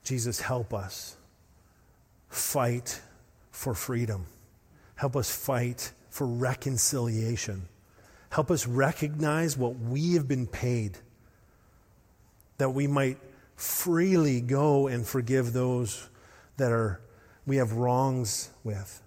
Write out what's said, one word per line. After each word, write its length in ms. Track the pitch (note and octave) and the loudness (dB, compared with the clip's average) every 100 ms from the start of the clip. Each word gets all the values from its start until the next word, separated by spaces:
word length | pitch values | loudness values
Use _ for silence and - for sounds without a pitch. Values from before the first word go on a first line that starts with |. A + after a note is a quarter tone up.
Jesus, 380 | - C3 A#2 - | -4 -4 -2 -4
help 320 | - B2+ A2 | -4 -4 -2
us 420 | G#2 F#2+ - - - - _ _ _ _ _ _ _ _ _ _ | -6 -6 -10 -14 -18 -20 _ _ _ _ _ _ _ _ _ _
fight 720 | - - C#3+ B2 A#2+ - - - - - _ _ | -6 -2 2 2 0 -4 -10 -14 -20 -20 _ _
for 220 | - C#3 | -8 -6
freedom. 520 | A2 - A#2+ A#2 G2 E2+ - - _ _ - - - | -4 -2 -2 0 -2 -6 -14 -20 _ _ -20 -20 -4
Help 200 | C#3 C3 | -2 0
us 180 | A2+ | -2
fight 600 | - - B2 B2 A#2+ - - - | -4 -2 0 0 -4 -10 -12 -18
for 180 | - C3 | -4 -2
reconciliation. 1400 | A#2+ B2+ B2 C3+ B2+ - C3+ A#2 A2 A2 A#2 - G2 F2+ - _ _ - - - | 0 0 -2 -2 0 0 2 0 0 0 -2 -4 -8 -10 -16 _ _ -20 -20 -4
Help 220 | - D3+ | -2 0
us 160 | E3 A#2+ | 0 0
recognize 920 | B2 C3+ - D3+ D3+ D#3 D#3 E3 C3+ | 2 2 2 -4 0 0 2 0 0
what 220 | B2 B2+ | -2 -2
we 340 | A#2 C3+ E3 F3 | -4 0 2 2
have 120 | C3+ | 2
been 180 | C3+ A#2+ | 0 -2
paid, 520 | - B2 A#2+ G#2 F#2 - _ - _ - _ _ - _ - _ _ _ _ _ - | -2 0 0 -2 -8 -20 _ -20 _ -20 _ _ -20 _ -20 _ _ _ _ _ -2
that 140 | C3+ | 0
we 140 | C3 C#3+ | 2 2
might 320 | C#3+ C3+ C3+ - - - - | 2 0 -2 -14 -20 -20 -10
freely 840 | - - F3+ E3+ F#3 F#3 D3 B2 | -6 -2 2 4 6 6 4 2
go 460 | B2 C3+ D3+ C#3 C#3 | 2 2 6 4 4
and 180 | A#2+ A2+ | 0 -2
forgive 480 | C3+ A#2+ C3 A#2+ | -2 2 2 2
those 560 | B2 B2+ B2 A#2 - - - - - - - | 2 2 0 -2 -6 -14 -20 -20 -20 -16 -2
that 140 | B2+ | 2
are, 280 | A#2 A2 F#2 - - - - - | 2 2 -2 -10 -20 -20 -12 0
we 120 | C3+ | 2
have 160 | A#2+ | 2
wrongs 760 | A2+ B2 B2 C3+ B2+ A2+ - - - | 2 2 4 2 0 -2 -4 -8 -10
with. 380 | A2+ G2+ G2 - | -8 -6 -8 -16